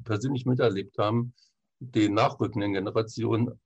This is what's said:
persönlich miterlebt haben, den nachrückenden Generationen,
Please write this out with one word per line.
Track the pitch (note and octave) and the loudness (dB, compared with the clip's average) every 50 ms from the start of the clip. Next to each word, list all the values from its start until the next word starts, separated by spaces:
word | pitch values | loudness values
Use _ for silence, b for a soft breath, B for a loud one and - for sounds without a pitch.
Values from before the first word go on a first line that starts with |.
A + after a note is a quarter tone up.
| - | -6
persönlich | - G#2+ G2+ A#2+ C3 A#2+ B2 B2 | -4 -2 -2 -2 -2 -2 -2 0
miterlebt | B2+ B2+ B2+ C3 A2+ G2 G2 F#2+ - - | 0 0 2 2 2 2 0 -4 -6 -4
haben, | - G#2 G#2 A2+ A#2 A#2+ A#2+ b b b b b b _ _ _ _ | -2 0 0 2 0 -2 -2 b b b b b b _ _ _ _
den | C3+ B2+ - A2 G#2+ G2+ G2+ | -16 -4 2 2 2 4 4
nachrückenden | G#2+ B2 C#3 - - A2 F#2+ - G#2 G#2 G#2 G2 | 4 4 2 2 0 -4 -2 -2 -2 -2 0 0
Generationen, | F#2+ F#2+ G2+ - A2 A2+ - - - A2+ A#2 A2+ A2 A#2+ B2 - - _ | -2 -2 -2 -2 -2 -2 -2 -4 -4 -2 0 0 0 0 -2 -4 -8 _